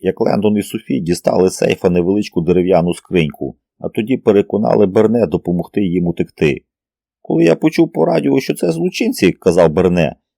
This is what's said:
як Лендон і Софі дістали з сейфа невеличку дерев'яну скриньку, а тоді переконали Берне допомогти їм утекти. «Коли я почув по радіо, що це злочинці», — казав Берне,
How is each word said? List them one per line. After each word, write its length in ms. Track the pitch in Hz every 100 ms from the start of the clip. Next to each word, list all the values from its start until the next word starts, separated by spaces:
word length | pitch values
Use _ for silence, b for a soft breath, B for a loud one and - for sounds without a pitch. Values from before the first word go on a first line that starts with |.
як 200 | 92 -
Лендон 360 | - 104 104 104
і 40 |
Софі 380 | 101 113 - 135
дістали 500 | 165 117 - 87 92
з 60 | -
сейфа 340 | 90 92 95
невеличку 520 | 87 87 101 107 -
дерев'яну 520 | 80 90 90 90 87
скриньку, 640 | 85 _ 92 78 - 69 - _ _
а 100 | -
тоді 280 | - 113 131
переконали 680 | - 101 101 104 113 113 101
Берне 420 | 98 107 120 98
допомогти 540 | 87 - 87 82 -
їм 260 | 98 90 87
утекти. 540 | 82 85 - 78 65 _ _ _ _ _ _
«Коли 220 | - 160
я 120 | 165 160
почув 360 | 156 - 165
по 140 | 156 165
радіо, 340 | 165 143 135
що 140 | -
це 180 | - 180
злочинці», — 600 | 165 180 - - - 95 -
казав 320 | 95 87 82
Берне, 440 | 78 90 87 73 - _